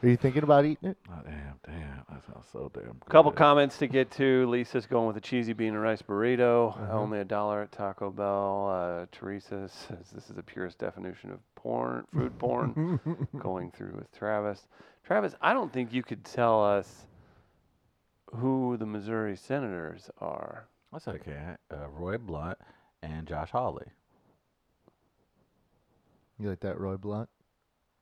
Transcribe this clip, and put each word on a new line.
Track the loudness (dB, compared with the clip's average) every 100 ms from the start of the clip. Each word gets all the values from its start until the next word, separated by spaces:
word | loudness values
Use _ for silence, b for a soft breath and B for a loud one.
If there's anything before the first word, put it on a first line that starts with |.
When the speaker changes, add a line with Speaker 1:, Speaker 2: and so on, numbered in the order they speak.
Speaker 1:
Are | 6
you | 6
thinking | 4 2
about | 6 6 6
eating | 0 -4
it? | -8 -12
Speaker 2:
Oh, | -16 -12
damn, | -12 -12 -14 -12
damn. | -10 -10 -12 -14
That | -18 -16
sounds | -20 -16
so | -12 -10 -10
damn | -14 -16 8
Speaker 3:
Couple | 10 10
Speaker 2:
good. | 8
Speaker 3:
comments | 8 8 6 2
to | 0
get | 2 2
to. | 2 4 4 4
Lisa's | 2 0 -4 0
going | 0 0
with | -2
a |
cheesy | -2 -2 -2
bean | -2 -2
and | 0
rice | 0 -2
burrito. | -2 0 2 4 6 6 4 0
Speaker 1:
Uh-huh. | -4 -2
Speaker 3:
Only | -2 -4
a | -2
dollar | -2 0 -2
at | -4
Taco | -6 -6 -4 -8
Bell. | -2 0 0 0 0 -2
Uh, | -2 -2 -4 -8
Teresa | -12 -10 -10 -10 -12 -12
says | -14 -16 -16 -14
this | -20 -16
is | -16
the |
purest | -14 -8 -10 -6
definition | -8 -8 -12 -12 -14
of | -16 _ -12
porn, | -4 -2 -2 -4 -6
food | -4 -4 -4
porn. | -2 0 0 -2 -2 -2 -4 -6 -6
Speaker 1:
<laughs> | -6
Speaker 3:
Going | -6 -6 -8
through | -12 -12 -12
with | -14 -8
Travis. | -2 -2 -2 -6 _ b b b
Travis, | -2 0 0 -2
I | 0
don't | 0 -2
think | -4 -2
you | -4
could | -6 -10
tell | -10 0 4 6
us | 6 2 0 -14 -20 b b b b b b _ _ _ _ _ -14 -4
who | 0 0 0 -2
the | -4
Missouri | -6 -4 -4 -4 -6
Senators | -6 -4 -4 -6 -8 -12 -18 -12
are. | -8 -8 -10 -14 -18 _ _
Speaker 2:
That's | -14 -10
okay. | -10 -10 -12 -12 -14 _
Uh, | -14 -14
Roy | -10 -6 -6
Blunt | -6 -8 -8 -10 b b b b
and | -12 -10 -8
Josh | -8 -4
Hawley. | -4 -4 -6 -14 _ _ _ _ _ _ _ _ _ _ _ _ _ _ _ _ _ _ _ _ _ _ _ _ _
Speaker 1:
You | -8
like | -6
that | -6 -6
Roy | -6 -6
Blunt? | -6 -8 -8 _ _ _ _ _ _ _